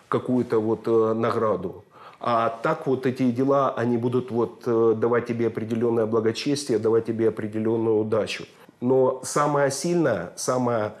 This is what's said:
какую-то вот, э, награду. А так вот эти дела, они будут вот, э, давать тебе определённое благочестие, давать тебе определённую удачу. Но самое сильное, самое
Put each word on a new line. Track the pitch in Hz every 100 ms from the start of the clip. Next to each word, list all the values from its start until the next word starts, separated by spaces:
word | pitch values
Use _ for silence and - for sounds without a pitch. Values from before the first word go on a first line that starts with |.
| -
какую-то | 120 123 123 120 117
вот, | 110 107 117
э, | 117 110
награду. | 113 117 110 110 92 90 - - - - -
А | 120 117 113 -
так | 160 156 139
вот | 131 131
эти | 123 127
дела, | 117 135 139 131 -
они | 117 120
будут | 120 127 120
вот, | 113 113 - 123
э, | 113 113 110
давать | 117 120 117
тебе | 117 113
определённое | 107 110 113 120 113 107
благочестие, | 113 110 113 147 143 - 110
давать | 110 113 113
тебе | 113 113
определённую | 107 107 110 110 113 113 107
удачу. | 110 110 92 - - - - -
Но | 123 131 127 -
самое | - 151 151 143 139
сильное, | - 170 175 147 98 85 -
самое | - 127 123 117 107 -